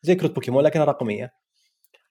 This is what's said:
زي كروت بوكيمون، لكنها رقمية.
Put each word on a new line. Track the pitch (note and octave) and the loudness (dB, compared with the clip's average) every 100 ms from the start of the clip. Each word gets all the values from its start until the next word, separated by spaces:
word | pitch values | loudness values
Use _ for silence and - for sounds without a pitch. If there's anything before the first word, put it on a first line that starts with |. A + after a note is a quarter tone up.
زي | D3+ | 0
كروت | F#3 E3 | 0 0
بوكيمون، | - B2+ C3 | -4 0 2
لكنها | D3+ D#3 | 2 2
رقمية. | C#3+ C#3 A#2 G#2 B2 _ _ _ _ _ _ _ _ | 0 0 -4 -6 -10 _ _ _ _ _ _ _ _